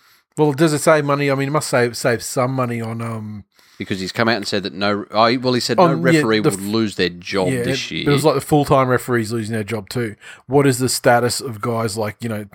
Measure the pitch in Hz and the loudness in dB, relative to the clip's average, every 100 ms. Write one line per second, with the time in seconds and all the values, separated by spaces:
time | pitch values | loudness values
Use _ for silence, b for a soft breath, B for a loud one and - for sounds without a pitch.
0 | b b b - 151 135 165 147 170 156 | b b b -2 0 2 2 2 2 2
1 | 143 143 143 135 139 151 - 131 120 113 | 2 0 0 0 0 -2 0 0 0 0
2 | 135 113 - 139 127 131 123 117 113 117 | -2 -2 -2 -2 -2 0 -2 -4 -6 -6
3 | 117 113 107 104 - b b b 101 98 | -6 -8 -10 -12 -16 b b b -6 -4
4 | 92 - 113 113 107 107 92 87 104 104 | -4 0 0 0 -2 -4 -4 -4 -2 -2
5 | - 104 117 127 127 123 - 120 170 82 | -2 2 2 2 0 0 0 2 4 4
6 | 131 151 120 110 143 95 101 110 110 - | 4 4 4 2 2 0 -2 0 0 0
7 | 90 87 - 98 92 87 120 135 - 82 | -2 -2 -6 -2 0 0 -2 -4 -4 -4
8 | 147 143 151 135 - 151 139 139 127 120 | 0 2 2 0 2 0 4 2 2 0
9 | - 120 107 117 107 113 104 110 98 127 | 0 -2 -2 -4 -4 -6 -4 -6 -6 -6
10 | 113 101 B B B 139 139 123 127 - | -6 -8 B B B 4 4 4 0 2
11 | 131 120 120 - 107 107 120 113 113 110 | 4 4 4 -2 -8 -8 -4 -2 -2 -2
12 | 104 - 117 107 101 | -6 -6 -6 -6 -8